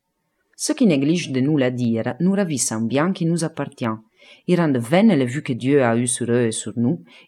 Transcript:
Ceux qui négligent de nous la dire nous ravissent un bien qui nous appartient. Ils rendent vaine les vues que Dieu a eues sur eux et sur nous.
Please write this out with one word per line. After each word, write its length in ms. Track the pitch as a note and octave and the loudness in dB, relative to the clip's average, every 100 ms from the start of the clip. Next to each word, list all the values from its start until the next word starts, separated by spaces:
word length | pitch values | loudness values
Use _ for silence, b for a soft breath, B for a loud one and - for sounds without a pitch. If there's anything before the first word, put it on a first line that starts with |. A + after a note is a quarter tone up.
| _ _ _ _ _ - | _ _ _ _ _ -10
Ceux 180 | - | -6
qui 120 | - A3+ | 2 2
négligent 460 | C#3 C#3+ E3+ D3+ | 4 2 0 -2
de 80 | C3 | -2
nous 160 | C3+ D#3 | 0 2
la 140 | B2+ | 0
dire 440 | B2+ A#2+ A2+ A#2+ B2 | 0 -2 -2 -4 -2
nous 120 | F3+ | 0
ravissent 400 | G3 F#3+ C3 - | 0 -2 -2 -4
un 80 | A2 | -4
bien 320 | A2+ C3 E3+ | -2 0 0
qui 140 | F#3 E3 | 0 -2
nous 180 | E3+ | -2
appartient. 420 | D#3+ - C#3 - A#2 A2 - B B B - | -4 -6 -10 -6 -6 -6 -12 B B B -2
Ils 140 | F3 | 0
rendent 180 | E3 B2+ | 2 0
vaine 340 | A#2 F3 A3+ | 2 4 4
les 120 | D#3 | 4
vues 180 | B2 C#3+ | 0 -4
que 100 | C#3 | -6
Dieu 300 | A#2 B2 C#3+ | -4 2 4
a 140 | A#2+ A#2 | 4 2
eues 100 | B2 | 0
sur 240 | - A#2 | -2 0
eux 160 | A#2+ A#2 | 0 0
et 60 | |
sur 200 | A2 G#2+ A2 | -2 -8 -2
nous. 260 | A#2+ E3+ B B | -2 -2 B B